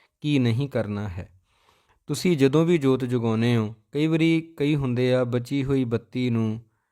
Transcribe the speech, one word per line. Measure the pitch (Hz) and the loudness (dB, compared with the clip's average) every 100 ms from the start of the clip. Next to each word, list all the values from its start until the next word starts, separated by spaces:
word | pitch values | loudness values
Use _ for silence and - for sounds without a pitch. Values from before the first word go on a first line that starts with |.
| _ _ | _ _
ਕੀ | 147 143 | -2 2
ਨਹੀਂ | 123 113 139 | 2 0 -2
ਕਰਨਾ | 123 104 101 104 | -4 -4 -6 -8
ਹੈ। | 87 92 _ _ _ _ _ _ _ - | -10 -14 _ _ _ _ _ _ _ -10
ਤੁਸੀਂ | 147 185 165 | -2 0 4
ਜਦੋਂ | 135 143 165 | 4 4 4
ਵੀ | 175 | 2
ਜੋਤ | 135 131 127 | 2 0 0
ਜਗਾਉਂਦੇ | 123 113 110 117 120 | -2 0 0 2 2
ਹੋ, | 107 107 _ | 0 -6 _
ਕਈ | 143 156 | -4 0
ਵਾਰੀ | 160 165 165 160 - | 2 2 2 -2 -4
ਕਈ | 143 151 | -2 0
ਹੁੰਦੇ | 135 123 127 | 0 0 2
ਆ, | 127 | 2
ਬਚੀ | 123 120 120 139 | 0 -2 -4 -4
ਹੋਈ | 135 135 | 0 0
ਬੱਤੀ | 127 113 - 131 123 | 0 -4 -4 -4 -2
ਨੂੰ | 117 110 110 - _ _ | 0 0 -4 -10 _ _